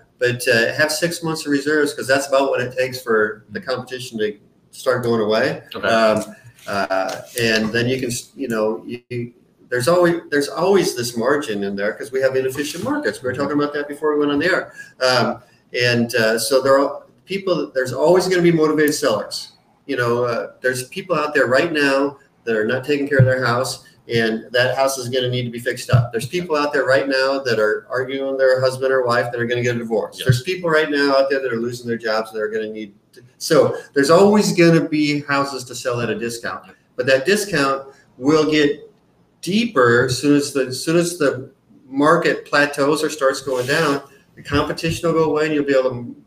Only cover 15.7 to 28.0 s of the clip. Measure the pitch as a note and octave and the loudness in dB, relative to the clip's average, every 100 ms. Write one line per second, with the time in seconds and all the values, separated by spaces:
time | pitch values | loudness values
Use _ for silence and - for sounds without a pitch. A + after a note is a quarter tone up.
15.7 | B2 A#2+ A#2+ A2+ A#2+ A2 A2+ - C3+ C3+ | 0 2 2 0 2 2 0 2 2 4
16.7 | C#3 C#3+ - - _ - G3 F#3+ E3 D3 | 4 2 -4 -16 _ -8 -6 -2 -2 -2
17.7 | C3 B2 A#2+ D#3 F3+ F#3 F3+ E3+ D#3+ D3+ | -4 -4 2 4 4 4 4 4 4 2
18.7 | D3+ D3 C#3+ C3+ G#2 - - - _ _ | 2 2 2 0 0 -4 -12 -14 _ _
19.7 | _ - B2+ A#2+ A#2+ B2 A2+ - - B2+ | _ -8 -2 0 0 -2 -4 -8 -4 -4
20.7 | B2+ B2+ F#3+ F#3+ D#3 D3 D3 A#2+ C3 E3+ | -4 -8 -12 -4 -2 0 0 2 2 2
21.7 | D3+ C#3 C3+ C#3+ C#3 _ _ A#2 A2 A2 | 0 2 2 -2 -6 _ _ -4 -2 0
22.7 | B2+ C3 C#3+ C#3 C#3 B2+ B2+ A#2+ A#2+ C3 | -2 -2 -2 2 4 4 2 0 -2 -4
23.7 | - - _ - A#2 A2+ A2+ - B2 B2+ | -8 -16 _ -4 -2 0 -2 -2 0 2
24.7 | B2 C3+ C3+ A#2+ C3 B2 B2 A#2+ A#2 B2+ | 2 0 0 -4 -2 -2 -2 -4 -6 -6
25.7 | A#2 - A#2+ A#2 A#2 - F3 E3+ D3+ D3 | -6 2 2 2 -4 -4 -6 -2 -2 0
26.7 | C#3+ B2+ C#3 C#3 C3 C3+ C#3 B2+ A2 G#2+ | 0 2 2 2 0 2 0 0 2 2
27.7 | G#2+ - B2 | 0 -4 -6